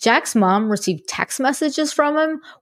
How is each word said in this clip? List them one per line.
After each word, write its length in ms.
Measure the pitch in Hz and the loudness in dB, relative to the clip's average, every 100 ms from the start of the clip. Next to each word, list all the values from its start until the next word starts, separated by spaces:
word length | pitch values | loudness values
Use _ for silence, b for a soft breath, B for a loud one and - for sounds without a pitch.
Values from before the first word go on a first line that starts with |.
Jack's 340 | 226 254 - | 2 2 2
mom 360 | 233 190 196 220 | 2 4 2 0
received 380 | 202 208 160 - | -2 -2 -6 -6
text 320 | - - - | -6 -6 -2
messages 520 | 262 277 302 277 294 | -2 0 -2 -2 -2
from 240 | - 294 302 | 0 0 0
him 220 | 320 311 B B | -2 -4 B B